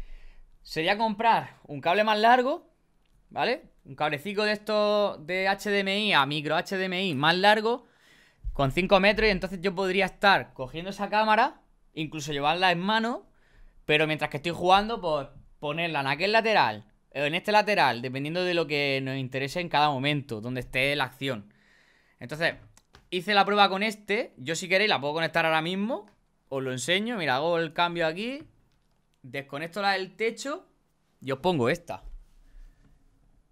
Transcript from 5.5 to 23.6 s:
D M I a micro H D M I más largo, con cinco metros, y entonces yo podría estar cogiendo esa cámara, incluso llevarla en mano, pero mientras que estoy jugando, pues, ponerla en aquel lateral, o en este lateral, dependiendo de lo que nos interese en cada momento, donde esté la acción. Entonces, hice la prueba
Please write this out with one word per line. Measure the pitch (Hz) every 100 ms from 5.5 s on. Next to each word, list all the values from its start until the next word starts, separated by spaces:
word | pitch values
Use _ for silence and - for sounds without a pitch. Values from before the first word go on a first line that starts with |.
| 196 208
D | 202
M | 196 202
I | 214
a | 156
micro | 139 151 147 160
H | 185 190
D |
M | 185 180
I | 196
más | 135 151 180
largo, | 202 220 220 247 - _ _ _ _ _ - -
con | 139
cinco | 147 180 196
metros, | 196 208 214
y |
entonces | 185 180 185
yo | 180
podría | 180 190 185 185
estar | - 202 175 120
cogiendo | - 127 160 185
esa | 202 202
cámara, | 208 220 214 269 - _ _ _
incluso | - 156 156 143
llevarla | 143 143 175 185
en | 175
mano, | 190 220 226 - - _ _ - - _
pero | - 151 156
mientras | 151 151
que | 143
estoy | 175
jugando, | 156 175 196 214 233
pues, | 202 151 135 - - -
ponerla | 151 156 170 151
en | 135
aquel | 147 190
lateral, | 220 220 196 127 107 - _ _
o | 135
en | 147
este | 170 196
lateral, | 208 202 190 143 117
dependiendo | 127 131 147 170
de | 180
lo | 170 151
que | 147 143 135
nos | 135 135
interese | 135 135 139 175
en | 175
cada | 147 151
momento, | 135 139 147 - 110
donde | 117 127
esté | 123 131 139 143
la |
acción. | 127 - 135 113 101 _ _ _ _ _ _ -
Entonces, | 120 151 165 - - _ _ - -
hice | 180 175
la | 202
prueba | 196 208